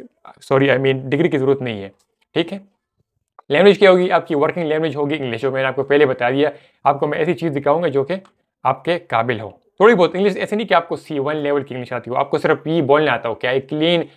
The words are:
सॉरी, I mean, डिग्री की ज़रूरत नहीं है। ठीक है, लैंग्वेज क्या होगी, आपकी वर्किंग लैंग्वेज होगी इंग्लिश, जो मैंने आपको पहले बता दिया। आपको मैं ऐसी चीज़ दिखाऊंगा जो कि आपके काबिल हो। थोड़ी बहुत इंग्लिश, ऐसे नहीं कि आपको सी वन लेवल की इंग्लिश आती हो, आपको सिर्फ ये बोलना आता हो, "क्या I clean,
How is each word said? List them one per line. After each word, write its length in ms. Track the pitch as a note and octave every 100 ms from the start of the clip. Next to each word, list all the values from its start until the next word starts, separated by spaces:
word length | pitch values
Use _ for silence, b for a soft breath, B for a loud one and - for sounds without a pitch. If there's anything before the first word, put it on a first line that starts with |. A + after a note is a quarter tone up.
| - _ - -
सॉरी, 260 | - C#3 C#3
I 100 | B2+
mean, 160 | C3+
डिग्री 360 | C3 C3+ C#3 E3
की 80 | D3
ज़रूरत 220 | C3 C#3
नहीं 200 | B2+ G#2
है। 80 | G2 - _ _ _ D#3
ठीक 160 | E3+
है, 100 | G3 G3 _ _ _ _ _ _ - -
लैंग्वेज 260 | D3 G3+ G3+
क्या 120 | G3
होगी, 200 | F3+ F3+
आपकी 260 | E3+ E3+ D3+
वर्किंग 300 | D#3 E3 D#3
लैंग्वेज 300 | D#3 D#3+ C#3
होगी 200 | D3 D3+
इंग्लिश, 260 | C3 A#2
जो 100 | C3+
मैंने 160 | C3 C3
आपको 160 | C3
पहले 220 | C#3 D3 C#3
बता 260 | B2+ B2
दिया। 200 | C#3 D3 B B B C#3
आपको 220 | C#3 D3+
मैं 100 | D3+
ऐसी 160 | D#3+
चीज़ 200 | E3+ E3
दिखाऊंगा 340 | C#3 C#3+ D3+ F3
जो 160 | C3+
कि 100 | C#3 F#3+ - _ _ _ B2+
आपके 340 | C3 D#3+ E3+
काबिल 400 | - A#2 A#2 A2+
हो। 220 | G#2 - _ -
थोड़ी 160 | G#3+ G3+
बहुत 200 | E3+ F#3
इंग्लिश, 220 | G3+ -
ऐसे 180 | F#3+ G#3
नहीं 120 | G#3
कि 60 |
आपको 220 | F3 - D#3
सी 240 | - D3
वन 160 | C#3 D#3
लेवल 280 | C#3+ C#3+
की 120 | C3+ B2+
इंग्लिश 180 | B2
आती 160 | B2 A#2
हो, 60 | C3
आपको 220 | C#3 D3
सिर्फ 260 | D3+ D3 D3+
ये 140 | E3
बोलना 300 | C3+ D3 D3+
आता 180 | A#2+ A#2
हो, 60 | G#2+
"क्या 180 | B2
I 80 | C3+
clean, 420 | C3+ D3+ E3 E3+ D3